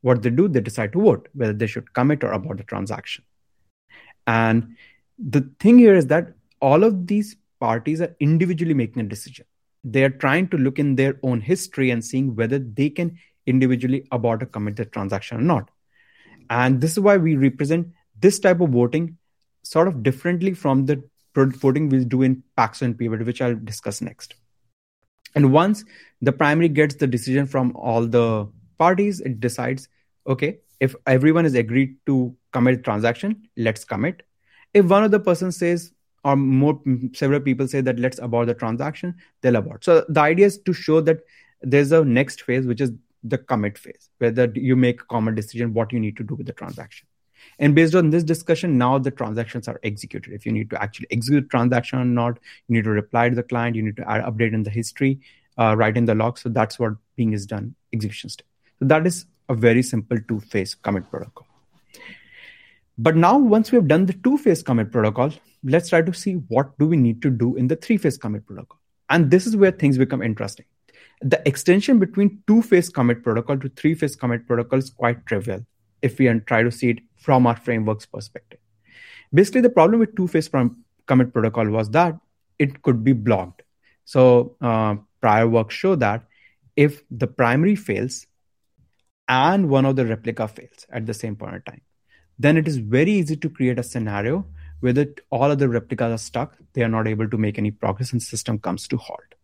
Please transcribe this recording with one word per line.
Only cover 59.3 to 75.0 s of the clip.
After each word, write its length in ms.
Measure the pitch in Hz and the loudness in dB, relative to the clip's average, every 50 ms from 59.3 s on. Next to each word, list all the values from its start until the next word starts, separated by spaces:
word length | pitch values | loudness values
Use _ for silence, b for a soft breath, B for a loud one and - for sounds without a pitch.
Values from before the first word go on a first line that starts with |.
| _ _ _ - | _ _ _ -8
a 60 | 131 | -4
very 260 | 110 113 117 113 123 | 2 2 4 4 4
simple 380 | 127 127 - 113 104 _ 123 113 107 | 0 0 -4 -8 -6 _ -6 -6 -4
two-phase 480 | - 117 104 - _ - 104 92 92 - | -6 -8 -8 -8 _ -4 -4 -4 -4 -10
commit 340 | _ - 110 101 95 85 _ | _ -6 -4 -4 -4 -6 _
protocol. 380 | - - - - _ - - _ _ _ _ _ _ _ _ B B B B B B B B B B B B B B B B B B B B B _ | -14 -14 -14 -16 _ -20 -20 _ _ _ _ _ _ _ _ B B B B B B B B B B B B B B B B B B B B B _
But 180 | - 113 156 165 | 0 0 2 4
now, 240 | 165 170 175 226 285 | 6 4 6 6 6
once 320 | 277 233 208 220 220 - | 6 6 4 4 2 4
we 60 | - | 2
have 100 | 240 190 | 2 4
done 180 | 135 151 165 190 | 4 4 4 2
the 80 | 180 185 | 0 -2
two-phase 480 | - - 254 277 285 - 233 175 240 | -2 0 0 0 2 2 0 0 0
commit 300 | - - 127 117 107 110 | 0 0 0 0 0 0
protocol, 420 | - 120 107 107 104 117 123 151 156 - _ _ _ _ - | 0 0 0 0 2 0 -2 -2 -2 -8 _ _ _ _ -4
let's 260 | 131 135 175 170 170 | 0 0 0 0 2
try 140 | - 165 165 | 0 2 2
to 100 | 175 175 | 0 -4
see 200 | - - 202 185 | -6 -6 -6 -6
what 440 | 180 135 - - 127 139 135 _ | -6 -6 -2 -2 -2 -2 -2 _
do 100 | - 147 | -2 0
we 100 | 156 170 | 2 4
need 260 | 156 127 117 110 117 - | 4 2 2 0 0 -2
to 80 | 147 | -2
do 240 | 127 113 117 120 127 | 0 0 0 -2 -2
in 120 | - 127 | -2 -2
the 80 | 131 160 | -2 -4
three-phase 440 | 160 - - 233 208 - 151 131 - | -6 -2 -2 -2 0 0 -2 -4 -2
commit 260 | - 110 104 101 - | -8 -8 -8 -8 -10
protocol. 340 | _ 101 92 - _ - _ _ _ _ _ _ - | _ -20 -20 -20 _ -20 _ _ _ _ _ _ 0
And 220 | 143 170 165 135 | 2 2 4 4
this 160 | 147 185 185 | 4 2 2
is 100 | 240 220 | 0 2
where 140 | 202 196 190 | 4 2 2
things 260 | 185 - 160 139 135 | 2 2 0 2 2
become 240 | 127 135 139 147 127 | 2 2 0 0 -4
interesting. 440 | 98 117 107 110 110 107 - - - _ _ _ _ b b b b b b b | -4 -4 -4 -4 -6 -10 -10 -14 -20 _ _ _ _ b b b b b b b
The 200 | - 135 - - - | -2 0 0 2 2
extension 500 | 143 135 - - - 175 196 202 - 269 | -2 -2 0 2 2 2 2 4 4 4
between 460 | 226 190 180 - 196 202 202 - - _ | 4 4 2 0 0 0 0 0 -2 _
two-phase 440 | - 214 233 226 - 202 180 175 - | 2 2 2 4 4 2 2 2 0
commit 340 | _ 143 123 120 120 120 - | _ 0 0 0 0 0 -2
protocol 340 | 123 110 117 117 - 143 | -2 -2 -2 -2 -2 -4
to 120 | 135 135 139 | -4 -4 -10
three-phase 460 | _ - - 156 165 156 156 143 - | _ -2 -2 -2 0 0 -4 -6 -6
commit 300 | _ - 123 120 120 120 | _ -4 -4 -4 -4 -4
protocol 320 | _ 120 117 117 120 - | _ -2 -2 -2 -2 -2
is 140 | 135 131 - | -2 -2 -4
quite 340 | _ _ | _ _